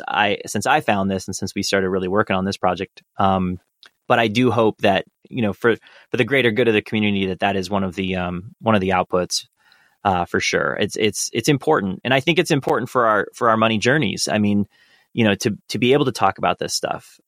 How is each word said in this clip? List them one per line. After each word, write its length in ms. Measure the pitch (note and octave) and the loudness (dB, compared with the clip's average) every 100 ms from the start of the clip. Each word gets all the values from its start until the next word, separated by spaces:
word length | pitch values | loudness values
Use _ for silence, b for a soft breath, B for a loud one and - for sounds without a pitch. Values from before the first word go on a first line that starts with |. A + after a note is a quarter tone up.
| - | -4
I, 300 | - G#2 G2+ F2+ | 0 0 0 -4
since 220 | G#2+ B2+ | -4 0
I 140 | D3+ | 0
found 280 | D3 G#2 G2 | 2 0 0
this 180 | F#2+ - | -2 -4
and 80 | F#2+ | -8
since 200 | F#2+ - | -6 -4
we 80 | |
started 260 | F#2+ G2 F#2 | 0 0 0
really 180 | F#2 F#2 | -2 0
working 280 | G2+ G#2+ F#2+ | 0 0 0
on 100 | F#2+ | -2
this 120 | G2 | -2
project. 440 | F#2 F2 F#2+ - _ - | -2 -2 -6 -12 _ -2
Um, 420 | G2 F#2+ F#2 F#2 - _ - _ _ | 2 2 0 -6 -12 _ -20 _ _
but 120 | B2 | 2
I 80 | A#2 | 2
do 220 | G#2+ B2+ | 2 2
hope 320 | A2 A2 - | 4 2 2
that, 240 | G#2+ F#2+ - _ - | 0 0 -2 _ -14
you 120 | - | -4
know, 120 | A2 | -4
for, 220 | F#2 A#2+ G#2+ B B B | 0 0 0 B B B
for 80 | A#2+ | -2
the 60 | |
greater 280 | A#2 C3+ A#2+ | 0 2 2
good 160 | G#2+ A#2 | 2 2
of 60 | |
the 80 | G#2+ | 2
community, 460 | - A2 G#2+ G2+ F#2+ | 0 -2 0 0 -2
that 120 | F2+ | 0
that 160 | G2+ G2 | 0 0
is 140 | F2+ | -2
one 140 | G2 | -2
of 120 | F#2+ F2+ | -2 -4
the, 200 | F#2+ F#2 | -4 -4
um, 400 | F2+ F2+ G2 - | -4 -6 -10 -6
one 160 | A2 G#2+ | 0 2
of 60 | |
the 80 | F#2 | 2
outputs, 560 | F#2 F2+ F2+ F2+ - - _ b b b b | 0 0 -2 -2 -4 -8 _ b b b b
uh, 220 | G#2 F2+ F2 | -2 0 0
for 140 | G2 | -2
sure. 360 | - F#2+ D2 B1 | 0 -2 -2 -2
It's, 160 | G#2 - | -4 0
it's, 340 | G#2+ - - | -2 -2 -6
it's 160 | - A2+ | -4 0
important. 520 | C#3+ - D#3 F#2+ F2+ | 0 0 0 -2 -6
And 100 | A#2 | -2
I 60 | C3+ | -2
think 200 | D3 F3 | 0 0
it's 100 | E3+ | 2
important 400 | C#3+ - C#3 A#2+ | 0 0 -2 -2
for 160 | B2+ A2+ | 0 2
our, 220 | G#2 - | 2 -2
for 160 | - A#2+ | -2 0
our 80 | A2 | 2
money 200 | A2 A2 | 2 2
journeys. 500 | A#2 D3 A#2 - - | 2 2 0 -2 -2
I 100 | G#2+ | 0
mean, 280 | G#2 G2+ G2+ b b b b | 2 2 -2 b b b b
you 120 | - A2 | 0 2
know, 100 | G2 | 2
to, 220 | A#2+ F#2+ _ | -2 -4 _
to 100 | A2 | -2
be 140 | A#2+ | 2
able 120 | C#3+ C3+ | 2 2
to 60 | |
talk 260 | - G2 - | 0 0 0
about 220 | F2+ F2+ | -2 -2
this 140 | E2 | -4
stuff. 460 | - - - - - | -4 -4 -6 -10 -20